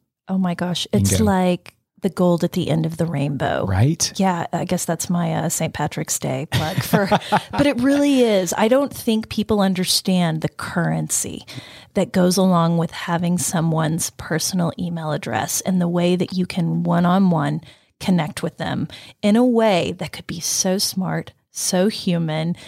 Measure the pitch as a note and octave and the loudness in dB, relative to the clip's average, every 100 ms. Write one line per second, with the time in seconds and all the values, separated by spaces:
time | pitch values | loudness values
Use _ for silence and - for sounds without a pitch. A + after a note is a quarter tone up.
0 | _ _ - F#3+ F#3 F3 F3 F3 - G3+ | _ _ -6 -2 -2 -2 -4 -4 -2 2
1 | G3 F#3+ G#3+ F#3+ F#3 F3+ - - _ _ | 2 4 2 4 2 0 -4 -20 _ _
2 | F3+ - F3+ E3+ F3 F#3 - D#3+ D#3+ E3 | -4 0 2 2 0 0 0 0 -2 -2
3 | E3 C#3+ C#3+ C#3 - C#2+ F#2 F#2+ B2+ E3 | -2 -2 -2 -2 -2 -2 0 2 2 2
4 | - - F#3+ F3 - E3 D3+ F3 - E3 | -2 0 0 0 -2 -4 -2 -2 -2 -4
5 | - F3 E3 D#3+ D#3 - D#3+ - D3+ - | -2 -2 0 -2 -2 -2 -4 -4 -6 -4
6 | D3+ - C#3+ C3 D#3 - D#3 F#3+ - G3+ | -6 -4 -4 -4 -4 -2 -2 -2 0 0
7 | G3 G3+ - G#3+ - G#3 C#4+ A#3+ C4 C#4+ | 2 0 0 -2 -2 0 0 2 2 2
8 | C#4+ C4+ A#3+ G3+ F3+ - A3 C4 C#4 - | 4 4 4 2 0 0 2 2 0 -4
9 | - A3 A3 - G3+ G#3+ F#3+ F#3 F3+ - | -2 -2 -2 -4 0 2 2 2 0 0
10 | - F#3 F3 D#3+ D#3 - - - E3 D#3+ | 2 2 2 0 -4 -6 -6 -2 0 -2
11 | D#3 - - - - - - - - - | -2 -4 -4 -10 -14 -16 -18 -20 -8 -2
12 | F#3 F#3+ F3+ F#3 F#3 F3 E3 E3+ E3+ - | 0 2 2 4 4 4 4 2 0 -4
13 | - E3+ F3 F3 - F3 E3 D#3+ D#3 E3 | -4 -2 0 0 0 0 0 0 0 -2
14 | - - - E3 - F#3 E3+ - F3+ E3+ | -4 -8 -4 -2 -2 0 -2 -2 -6 -6
15 | D#3 D3 - A2+ - - - F#3 F3 F3 | -4 -4 -4 -4 -2 -4 0 0 2 2
16 | F3 F3+ F3+ F#3 F3+ - E3 E3 E3+ E3+ | 2 2 0 -2 -2 -2 -2 0 0 2
17 | F3 F#3 F#3+ E3 C#3+ D#3 - - _ - | 4 4 4 4 0 -2 -8 -18 _ -6
18 | - F3+ D3+ - E3+ - E3 C3+ D3+ - | 0 0 0 -4 -6 -6 -6 -4 -6 -10
19 | - - G#3 G#3+ B3+ A3+ A3 F#3 A#2 F3 | -20 -4 2 4 4 4 4 4 0 -4
20 | D#3+ - - E3 - - F#3+ F#3+ - - | -10 -10 -10 -8 -4 -2 0 0 -2 -2
21 | F3 D#3+ - - _ - - F#3 G3 - | -2 -4 -6 -14 _ -8 -2 2 2 0
22 | - E3+ E3 D#3 E3 F3 | -2 0 0 -2 -2 -4